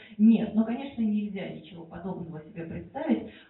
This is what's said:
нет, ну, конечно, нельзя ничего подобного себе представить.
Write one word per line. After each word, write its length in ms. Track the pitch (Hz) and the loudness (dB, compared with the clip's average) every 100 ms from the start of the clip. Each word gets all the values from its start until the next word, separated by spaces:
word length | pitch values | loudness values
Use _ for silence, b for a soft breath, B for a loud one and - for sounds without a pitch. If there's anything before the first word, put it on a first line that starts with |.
| B 208 | B 6
нет, 320 | 220 202 - | 8 8 4
ну, 100 | 214 | 2
конечно, 380 | 226 269 277 233 | 2 0 -6 -2
нельзя 460 | 220 208 208 190 165 | 0 0 -2 -6 -8
ничего 360 | 160 - 175 165 | -10 -14 -16 -14
подобного 540 | 175 185 170 165 156 | -10 -8 -6 -8 -12
себе 220 | - 170 165 | -12 -10 -8
представить. 640 | 175 - 269 320 220 - B | -8 -8 -4 0 0 -2 B